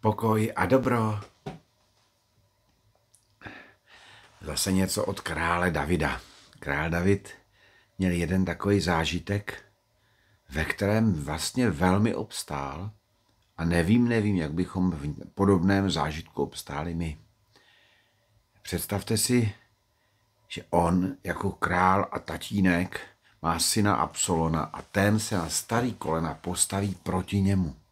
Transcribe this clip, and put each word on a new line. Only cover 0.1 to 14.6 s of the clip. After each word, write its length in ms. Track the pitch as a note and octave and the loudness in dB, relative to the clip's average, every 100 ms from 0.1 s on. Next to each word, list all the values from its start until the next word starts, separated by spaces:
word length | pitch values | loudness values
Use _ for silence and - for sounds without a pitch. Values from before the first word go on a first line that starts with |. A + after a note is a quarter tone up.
| G#2 A2+ A2 A2 - | 0 2 2 0 -2
a 100 | F#2 | 2
dobro. 540 | C3 B2+ A#2+ A2 G#2+ - _ - - _ _ _ _ _ _ _ _ _ _ _ _ _ _ _ _ _ _ - - - _ _ - - - - _ | 2 4 0 0 -2 -8 _ -16 -16 _ _ _ _ _ _ _ _ _ _ _ _ _ _ _ _ _ _ -18 -18 -20 _ _ -20 -20 -20 -20 _
Zase 320 | D2 D2+ - | -8 -4 2
něco 320 | F#2+ F#2+ - | 2 2 0
od 160 | - F#2+ | -2 -4
krále 500 | - D#2+ E2 F2 F2+ | -6 -4 0 2 2
Davida. 500 | D#2 D2+ F2 D2 A#1+ - - - - | 0 0 0 0 -4 -10 -20 -20 -14
Král 320 | - C#2+ D#2+ | -6 -4 -2
David 400 | E2+ F2+ G2 - - _ _ _ _ _ - | 0 2 0 -2 -20 _ _ _ _ _ -2
měl 120 | F#2 | 0
jeden 340 | F2 E2 F#2+ | 2 0 0
takový 360 | F#2 F2 G2 G2+ | 0 0 2 2
zážitek, 840 | E2 E2+ D#2 F2 E2 G2+ - - - _ _ _ _ _ _ _ _ | 2 0 0 -4 -2 -4 -4 -12 -16 _ _ _ _ _ _ _ _
ve 140 | - | -6
kterém 480 | D2+ - G2+ A2 A2+ | -4 0 2 4 2
vlastně 580 | E2 C#2 D#2 - - B2 | 2 -4 -6 -4 0 0
velmi 440 | D2+ F2+ F#2+ A2 | 4 4 4 2
obstál 760 | - - - - C#2+ C#2 D2 G2+ - _ _ _ _ _ - | 0 -6 -10 -8 -6 -6 -8 -10 -14 _ _ _ _ _ -4
a 80 | |
nevím, 440 | E2+ E2+ E2+ A#2 A#2+ | 0 2 4 4 4
nevím, 280 | A#2 G#2 G2 | 2 2 0
jak 160 | D#2 | -2
bychom 380 | D#2+ | -2